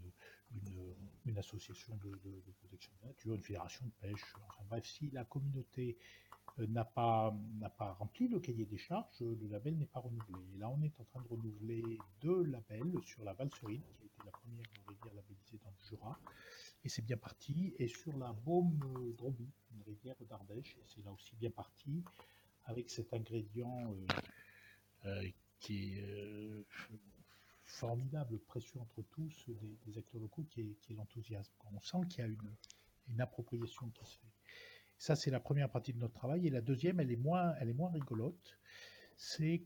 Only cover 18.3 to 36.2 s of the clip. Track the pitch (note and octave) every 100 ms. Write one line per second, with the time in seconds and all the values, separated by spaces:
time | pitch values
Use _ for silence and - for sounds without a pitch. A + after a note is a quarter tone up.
18.3 | A2 C3 F3 F3 D3+ C3+ B2+ A#2+ A#2 B2
19.3 | A#2+ B2 - - A2 G#2 G2+ B2+ C3 A#2
20.3 | G#2+ G2 A2 D3 - - - G2+ F#2+ -
21.3 | A2+ A#2 - - - C#3 E3 F3 - -
22.3 | - - _ - A#2 A#2+ - A2 A#2 A2
23.3 | A2+ G#2 A2+ A#2+ B2 A#2 G2 F#2 - -
24.3 | - - - - - _ _ G2+ G2 F#2+
25.3 | - _ _ - G#2 G2 G2 G2+ G2+ G#2
26.3 | G#2 G#2+ G#2+ G#2 - - A2 G2+ - -
27.3 | - - - - - A#2+ A#2+ C3 D3+ B2
28.3 | A2 - B2 - B2+ A#2 - - - D#3+
29.3 | D3+ - G#2+ G#2+ A2 A2+ G#2+ - A#2 G#2+
30.3 | - D3+ A#2 G#2+ G#2 - G#2+ G#2 A#2 A2+
31.3 | G#2 G2 - G#2+ G#2 - F3+ F3 - A2+
32.3 | G#2+ G#2 A2 - - - _ - A#2 B2
33.3 | - A#2 A#2+ A#2 - A#2 - - - A2
34.3 | - - - - - - - - D3+ C#3
35.3 | B2+ - C#3+ C#3 C3+ - A#2+ A#2 -